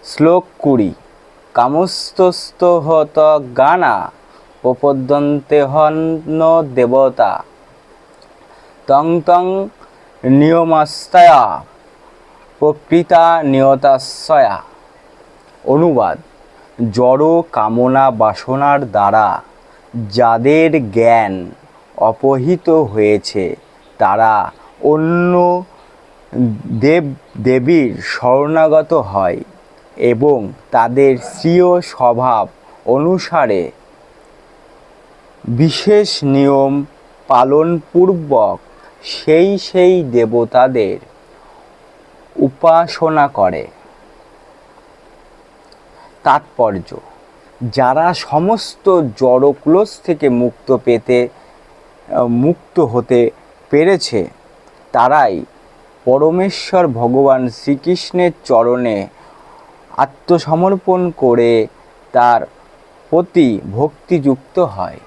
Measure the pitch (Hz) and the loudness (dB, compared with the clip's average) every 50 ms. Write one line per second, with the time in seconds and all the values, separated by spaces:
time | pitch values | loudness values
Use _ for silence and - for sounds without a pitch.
0 | _ - - - 151 160 175 180 175 - _ _ - 147 135 120 104 90 73 - | _ -16 -4 0 2 2 2 2 0 -4 _ _ -2 0 0 0 0 -4 -6 -10
1 | _ _ _ _ _ _ _ _ _ _ _ - 117 127 143 160 185 180 - - | _ _ _ _ _ _ _ _ _ _ _ -2 -2 0 0 -2 -4 -4 -6 -12
2 | - - - - 185 185 175 - - - _ _ 180 175 175 170 143 151 165 160 | -14 -14 -2 0 0 0 0 -4 -14 -16 _ _ 0 2 2 0 0 0 0 0
3 | 151 147 - 156 151 156 151 151 139 127 120 123 131 143 170 185 175 139 113 98 | 0 0 0 0 2 2 2 0 -2 -6 -2 0 2 2 2 2 0 0 -2 -2
4 | 87 85 - _ _ _ _ - _ _ _ _ - 127 127 - - 143 139 135 | -6 -10 -14 _ _ _ _ -20 _ _ _ _ -2 -2 -2 0 0 0 0 0
5 | 131 127 143 143 147 143 147 147 143 _ 147 147 143 135 135 156 156 151 156 156 | -2 -2 -2 0 0 -2 -2 -4 -4 _ 0 0 0 0 0 0 0 0 0 -2
6 | 160 160 165 160 160 165 156 160 165 160 165 165 160 139 123 127 123 120 127 135 | -4 -4 -4 -6 -6 -6 -4 0 2 2 2 2 0 -2 -2 0 0 2 2 2
7 | 135 131 123 - 117 98 - - - _ _ _ - _ _ _ _ _ _ _ | 2 2 2 0 -2 -2 -2 -6 -10 _ _ _ -20 _ _ _ _ _ _ _
8 | _ _ _ _ _ _ _ _ _ _ - - - - - _ _ - 175 143 | _ _ _ _ _ _ _ _ _ _ -20 -20 -20 -20 -20 _ _ 0 2 2
9 | 151 165 170 175 156 - 175 175 180 185 190 196 196 208 _ _ - - _ _ | 2 2 -2 -2 2 2 2 2 2 -2 -4 -6 -6 -8 _ _ -20 -20 _ _
10 | - _ _ _ - 127 131 139 147 156 165 170 170 160 160 156 151 151 - - | -20 _ _ _ -2 2 2 4 4 4 2 2 2 2 0 0 0 -2 -6 -16
11 | - - - 180 175 175 160 139 120 104 82 71 - _ _ _ _ - _ _ | -16 0 4 6 6 8 6 6 4 0 -4 -8 -12 _ _ _ _ -20 _ _
12 | _ - _ _ _ _ _ _ - _ _ _ 147 151 151 151 _ - 160 170 | _ -20 _ _ _ _ _ _ -20 _ _ _ -2 -2 -2 -2 _ -2 0 0
13 | 170 - - 165 165 165 165 165 156 139 135 135 135 135 139 135 135 143 135 131 | 0 2 2 4 4 4 2 0 0 0 0 2 2 2 2 2 2 0 0 0
14 | - - - - - - 160 147 131 110 98 82 - - - - _ _ _ _ | -2 -10 -16 -16 -4 -2 2 2 2 0 -2 -6 -12 -18 -20 -20 _ _ _ _
15 | _ _ _ _ - _ _ _ _ _ _ _ _ - 131 147 165 175 151 123 | _ _ _ _ -20 _ _ _ _ _ _ _ _ -2 0 2 2 2 2 0
16 | 107 90 78 - - _ _ _ - - _ - - _ _ - 120 113 98 120 | 0 -2 -4 -8 -14 _ _ _ -20 -20 _ -20 -20 _ _ -6 -6 -4 -2 0
17 | 123 123 131 139 151 160 165 170 165 165 - 127 110 107 113 120 123 127 131 135 | 2 2 2 2 2 2 2 0 -2 -2 -4 -4 -4 -2 0 0 0 2 2 2
18 | 135 135 123 107 110 107 101 - - - 127 135 143 143 143 143 143 117 95 104 | 2 0 2 0 0 0 0 -4 -8 -8 -4 -2 0 0 0 0 -2 -4 -2 0
19 | 101 101 101 110 107 98 95 - - - - _ _ - - _ _ _ - 120 | 0 2 2 2 2 0 -2 -4 -8 -14 -20 _ _ -20 -20 _ _ _ -12 -12
20 | 113 101 98 120 120 117 113 113 117 135 151 156 160 160 151 156 127 107 95 113 | -10 -6 -2 0 2 2 2 2 2 2 2 4 2 2 0 -2 -4 -2 -2 0
21 | 113 117 117 113 110 101 95 92 87 87 - - - _ _ - _ _ _ - | 2 4 4 2 2 0 -4 -8 -10 -14 -18 -20 -20 _ _ -20 _ _ _ -2
22 | - 110 113 - - 135 135 131 123 151 180 175 _ - 160 160 151 110 98 110 | -2 -2 -2 0 0 0 0 0 0 -2 -2 -2 _ 0 2 2 0 0 -2 0
23 | 107 104 104 101 - - - 104 92 85 - - _ _ _ _ _ _ _ _ | 2 2 2 0 -2 -6 -6 -6 -6 -6 -8 -10 _ _ _ _ _ _ _ _
24 | 107 98 98 110 113 110 110 104 92 - - - - - - _ 101 135 151 156 | 0 0 2 2 2 2 2 0 -2 -6 -10 -16 -20 -20 -20 _ -2 0 0 0
25 | 156 160 170 175 175 175 180 180 175 175 180 180 185 - - - - _ _ _ | 0 -2 0 0 0 0 2 2 2 2 0 -2 -6 -12 -20 -20 -20 _ _ _
26 | _ _ _ _ - _ - 120 127 117 107 101 - - 120 113 107 143 160 175 | _ _ _ _ -20 _ -4 -4 -2 -2 -4 -6 -10 -8 -6 -2 0 2 2 2
27 | 160 143 135 - _ _ _ - 107 123 131 131 123 131 175 165 139 117 95 - | 0 -4 -10 -14 _ _ _ -6 -2 0 0 0 0 2 0 2 0 -2 -4 -8
28 | 95 - - - - 123 127 135 143 147 160 160 160 156 151 156 151 - 165 156 | -12 -10 -10 -4 -2 0 0 0 0 0 0 0 2 2 2 2 0 0 -2 -2
29 | 120 101 98 101 95 90 85 - - - - - _ _ - - _ _ - - | -2 -2 -4 -2 -2 -2 -4 -6 -10 -16 -20 -20 _ _ -20 -20 _ _ -8 -2
30 | - 120 120 110 131 147 143 123 107 98 - - - _ - 127 139 120 123 131 | 0 0 0 2 2 0 0 0 -2 -10 -14 -18 -16 _ 0 0 0 0 2 2
31 | 139 139 135 120 - - - - - 160 170 180 180 180 180 180 175 - - - | 2 2 2 0 -6 -14 -18 -6 -2 0 2 2 4 2 2 0 -2 -6 -8 -2
32 | 127 120 120 117 127 127 120 110 104 107 - _ _ - - - - - 123 135 | 0 0 0 0 0 0 0 -2 -2 -6 -10 _ _ -20 -20 -14 -4 -2 -2 0
33 | 147 170 185 180 - - 170 165 143 117 104 92 85 - - _ _ _ _ _ | 0 -2 -2 -4 -4 -4 -2 -2 0 0 -2 -4 -4 -6 -10 _ _ _ _ _
34 | - _ _ _ _ _ - _ _ _ _ _ _ _ - - - _ _ _ | -20 _ _ _ _ _ -20 _ _ _ _ _ _ _ -20 -20 -20 _ _ _
35 | _ _ - _ _ - _ - - - 120 120 156 160 143 - - 202 208 208 | _ _ -20 _ _ -20 _ -18 -10 -8 -2 0 0 0 0 -2 0 2 2 2
36 | 208 202 - - 147 139 135 139 139 139 139 139 139 139 139 143 143 143 _ _ | 2 0 -4 -6 -2 0 0 2 2 2 2 2 2 0 0 -4 -6 -8 _ _
37 | _ _ _ _ - - 135 123 127 135 139 151 156 165 175 165 - _ _ 175 | _ _ _ _ -4 0 2 2 2 2 2 0 2 0 -2 -6 -6 _ _ 2
38 | 180 190 196 175 160 147 139 117 107 98 95 - - - - - - - _ _ | 2 2 0 -2 -2 -2 0 0 0 0 -2 -8 -12 -20 -20 -20 -20 -20 _ _
39 | - - - - - - 156 165 175 196 202 190 - - - 185 180 180 185 180 | -18 -16 -16 -10 -2 0 2 2 4 2 0 -4 -8 -4 0 2 2 4 2 2
40 | 165 131 120 120 117 110 113 120 117 113 - 127 127 135 131 123 107 95 95 98 | -2 -2 0 0 0 0 0 -2 -2 0 0 0 0 2 0 -2 -2 -2 -4 -10
41 | - - - - _ _ - - - - - - - _ _ _ - _ _ _ | -14 -20 -20 -20 _ _ -20 -20 -20 -20 -20 -20 -20 _ _ _ -20 _ _ _
42 | _ _ _ _ - _ _ - 143 135 131 - - 165 160 165 - - - - | _ _ _ _ -20 _ _ -4 -4 -4 -4 0 2 2 2 2 2 -2 -4 -4
43 | 165 160 156 151 143 139 - - 98 92 90 73 53 - - - - - - _ | -4 -2 0 0 0 0 0 -2 -2 -2 -2 -6 -12 -14 -18 -20 -20 -20 -20 _
44 | _ - - - - _ _ _ _ - - _ _ _ _ - _ _ _ _ | _ -20 -20 -20 -20 _ _ _ _ -20 -20 _ _ _ _ -20 _ _ _ _
45 | _ - _ _ _ _ _ _ _ _ _ _ _ _ - _ _ _ - - | _ -20 _ _ _ _ _ _ _ _ _ _ _ _ -20 _ _ _ -20 -20
46 | - - _ _ _ 156 135 147 - - _ - 120 110 101 92 85 - - - | -20 -20 _ _ _ 0 0 0 -2 -8 _ -2 -2 -2 -2 -4 -10 -12 -18 -20
47 | - - - - - _ _ _ _ - _ _ 123 120 - 139 131 123 131 151 | -20 -20 -20 -20 -20 _ _ _ _ -20 _ _ -10 -8 -2 0 0 0 0 0
48 | 165 175 175 - - - - 151 165 196 226 220 - - - _ _ 196 185 175 | 0 -2 -2 -4 -8 -4 -2 -2 0 0 -2 -2 -4 -14 -18 _ _ 0 2 2
49 | 156 127 107 - 131 127 123 127 135 143 135 - - 151 160 185 214 208 - - | 0 -2 -4 -2 0 2 2 4 2 2 0 0 0 0 2 2 2 -2 -6 -16
50 | _ - 170 147 - 139 123 120 123 120 113 _ _ - 135 120 - 123 120 117 | _ -6 -6 -2 0 0 0 0 -2 -2 -4 _ _ -4 -4 -2 0 0 -2 -2
51 | - - 123 123 123 120 - - - - - - _ _ - _ _ _ _ _ | 0 0 0 0 0 -2 -8 -18 -20 -20 -20 -20 _ _ -20 _ _ _ _ _
52 | - - - - 123 120 117 120 127 151 175 - - _ _ 180 160 123 110 123 | -16 -6 -4 -4 -2 0 0 0 0 0 -2 -4 -8 _ _ -2 -2 0 0 -4
53 | 117 - 131 120 120 113 - - _ _ _ _ _ _ - 147 160 180 196 170 | -2 0 0 2 2 0 -2 -8 _ _ _ _ _ _ 0 2 2 2 0 0
54 | - - - 107 85 - - _ _ _ _ _ _ - _ _ _ _ - 120 | -2 -4 -4 -6 -6 -6 -12 _ _ _ _ _ _ -20 _ _ _ _ -2 0
55 | 117 127 143 151 135 113 95 - - _ _ _ _ _ _ _ _ _ _ _ | 2 2 2 2 2 0 -2 -4 -10 _ _ _ _ _ _ _ _ _ _ _
56 | _ 123 127 139 147 160 165 180 190 196 185 - - - - 185 180 160 123 113 | _ 0 0 2 2 0 0 0 -2 -2 -4 -8 -10 -2 0 0 0 0 -2 -2
57 | 120 117 123 131 139 139 131 127 127 123 117 - - - 143 135 - 165 180 175 | -2 0 2 2 2 2 2 2 0 -6 -8 -8 -4 -4 -4 -4 -2 -4 -4 -4
58 | - - - 180 180 175 165 - - - 139 113 117 120 123 123 123 120 110 101 | -4 -6 -4 -2 -2 -2 -2 -6 -4 0 0 2 2 2 0 -2 -2 -4 -4 -4
59 | 95 - _ - - - - - - - - - - - - _ _ _ - - | -8 -10 _ -20 -20 -20 -20 -20 -20 -20 -20 -20 -20 -20 -20 _ _ _ -4 -4
60 | 135 135 - - _ - 175 170 - 147 160 165 180 190 196 185 - - 185 185 | -4 -4 -4 -20 _ 0 0 0 0 -2 -2 0 0 0 -2 -2 -2 -2 -2 0
61 | 180 175 160 - - 127 120 117 117 117 117 113 110 - _ _ - _ _ _ | -2 -4 -4 -2 0 0 2 2 2 2 2 0 0 -4 _ _ -20 _ _ _
62 | _ _ - 123 120 123 120 - 71 - _ _ _ _ _ _ _ _ _ _ | _ _ -2 0 2 2 2 0 -2 -6 _ _ _ _ _ _ _ _ _ _
63 | _ _ - 165 180 170 _ 175 151 127 110 - - 76 98 110 143 151 - _ | _ _ -2 -2 -2 0 _ 2 2 2 0 -4 -8 -8 -4 -4 -4 -4 -4 _
64 | _ - 180 165 135 139 131 131 - _ _ - 180 131 98 98 90 76 71 73 | _ -4 -4 -2 0 -2 -2 -2 -6 _ _ -4 -4 -4 -4 -8 -10 -10 -10 -18
65 | - | -20